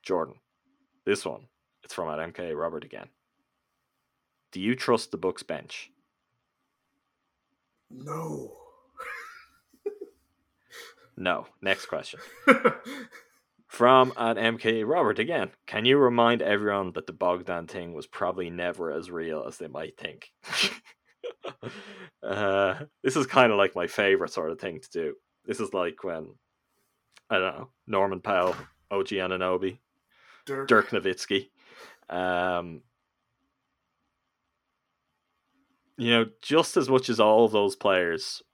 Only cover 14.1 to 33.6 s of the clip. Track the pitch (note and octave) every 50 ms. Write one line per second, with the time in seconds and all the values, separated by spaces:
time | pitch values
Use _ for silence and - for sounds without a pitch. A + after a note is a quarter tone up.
14.1 | B2+ - A#2+ A2+ A2+ G2+ A2+ A2+ A2+ A2+ - A2+ A2+ A2+ G#2+ A2+ D#3 F3 D#3+ G#2+
15.1 | G2+ - A2 D3+ E3+ C3+ F#2+ - - _ _ - - G#2+ A2 B2 C3+ C#3+ C#3 A#2+
16.1 | A#2+ A#2+ A#2 A#2 A#2+ A#2 C#2+ F2+ G#2 G2+ G#2 G#2 G2+ G2 F#2+ F2+ E2 F2 - -
17.1 | E2+ - F#2 F2+ F2+ F2+ F2+ - F2 E2+ E2 - - F#2+ E2+ E2+ E2+ D#2 - -
18.1 | - - G2 F2+ F2+ F#2 F2+ E2+ F2 F2 F2 F2 F2 F#2 E2+ E2 D2 E2 E2 F2
19.1 | F2 E2 E2 E2 D#2 D2+ A#1 A1+ - - F2 D2+ C2 D2 E2 - - - - -
20.1 | - - - - _ _ - - - - - - - - _ - - _ _ _
21.1 | _ _ - - - _ - - - _ - - - - - - - F#2+ F#2+ -
22.1 | _ _ - - G2 G2+ G#2 G2 G2 G2 G2 F#2+ F#2+ D3+ D3 D3+ _ _ - C3+
23.1 | C3 D#3+ C3 C3 - C#3 B2+ A#2 G#2+ G2+ G2 F#2+ - F2+ F2 E2 - - G#2 G2
24.1 | F#2+ F#2+ E2+ E2 - F#2 E2 D#2+ D#2+ - - F2+ E2 D#2+ - - - E2+ D#2+ D2+
25.1 | C2+ _ _ _ _ _ _ - G#2 F#2+ A2 F#2 - F#2+ F2 F2 - - - F#2
26.1 | E2 D#2+ D#2 E2+ - _ _ _ _ _ _ _ _ _ _ _ _ _ _ _
27.1 | _ - _ _ A2 F#2 F#2 F#2+ - D#2 B2 - _ _ _ - G#2 G2 G2 G2+
28.1 | F#2+ F2+ - G#2 G2+ F2+ F2+ F#2 E2+ - - - _ _ _ _ G2+ G2 F#2+ -
29.1 | G#2 F#2+ F#2 F#2 F#2 F#2 F#2 F#2 F#2 F#2 F#2+ F#2+ - - _ _ _ _ _ _
30.1 | _ _ _ _ - _ _ - C#3 C3+ C#3 B2+ A#2+ G#2+ G2 - A#2 G2 E2+ F#2+
31.1 | F2+ - - - G2 G2 G2 _ _ _ _ - - - - - - _ _ -
32.1 | - F2+ F#2 F#2 F2+ F2 F2+ F#2 F2+ F2 F2 E2+ E2 - _ _ _ _ _ _
33.1 | _ _ _ _ _ _ _ _ _ _